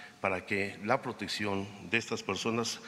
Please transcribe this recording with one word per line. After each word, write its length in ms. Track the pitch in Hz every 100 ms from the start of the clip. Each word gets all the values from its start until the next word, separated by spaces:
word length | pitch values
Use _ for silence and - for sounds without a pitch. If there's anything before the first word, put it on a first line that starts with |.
| - -
para 240 | 98 92
que 320 | - 101 101 98
la 180 | 104 131
protección 680 | 131 110 101 - 104 98 101 104 -
de 100 | 117
estas 260 | - 117
personas 560 | - 95 117 113 113 -